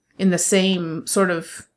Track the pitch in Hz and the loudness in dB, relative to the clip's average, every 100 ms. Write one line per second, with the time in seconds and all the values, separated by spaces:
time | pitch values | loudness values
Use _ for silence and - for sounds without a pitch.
0 | _ - 190 175 - 196 190 185 165 160 | _ -2 0 2 2 2 2 0 -2 -6
1 | - 196 190 165 165 - - | -4 0 0 0 -6 -16 -20